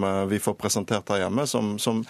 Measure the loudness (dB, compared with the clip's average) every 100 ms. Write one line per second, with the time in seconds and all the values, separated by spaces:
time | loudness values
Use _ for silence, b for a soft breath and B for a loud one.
0 | 0 0 0 0 0 -2 -2 -2 0 -2
1 | 0 0 2 0 0 0 0 0 0 0